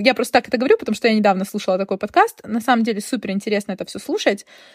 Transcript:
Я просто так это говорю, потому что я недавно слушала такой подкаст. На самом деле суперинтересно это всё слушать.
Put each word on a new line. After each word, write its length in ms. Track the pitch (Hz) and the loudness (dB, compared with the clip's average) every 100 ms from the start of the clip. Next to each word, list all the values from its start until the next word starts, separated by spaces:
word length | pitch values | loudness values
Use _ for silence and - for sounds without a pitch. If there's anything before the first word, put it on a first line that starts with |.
Я 120 | 214 | 2
просто 180 | 247 247 | 2 2
так 160 | 254 - | 2 2
это 100 | 247 | -2
говорю, 180 | 254 453 | 2 2
потому 200 | - 214 | 2 -2
что 100 | 233 | 2
я 60 | |
недавно 300 | 220 208 185 | 4 4 2
слушала 340 | 190 208 - 185 | -2 -6 -2 -2
такой 200 | 190 190 | -2 -4
подкаст. 420 | 208 - 440 - | -2 2 2 0
На 160 | - 220 | -6 -4
самом 220 | 226 240 | 2 2
деле 180 | 226 208 | 2 -2
суперинтересно 720 | - 254 196 190 208 208 - | -4 -6 -4 -4 -2 -4 -4
это 120 | 190 | -8
всё 140 | - 196 | -8 -12
слушать. 440 | - 381 - 202 - - - | -6 -2 0 0 -4 -20 -20